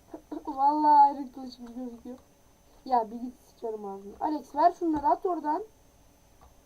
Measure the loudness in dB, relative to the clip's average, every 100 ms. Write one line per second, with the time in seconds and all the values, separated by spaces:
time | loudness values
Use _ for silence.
0 | _ -20 -14 -12 -8 0 2 4 6 8
1 | 6 4 -10 -14 -16 -16 -16 -12 -12 -14
2 | -16 -18 _ _ _ _ _ _ -2 -2
3 | -2 -8 -12 -14 _ _ -10 -8 -10 -12
4 | -14 -6 -4 -4 -6 2 2 2 -2 0
5 | 0 0 -2 -4 -4 -4 -6 _ _ _
6 | _ _ _ _ -20 _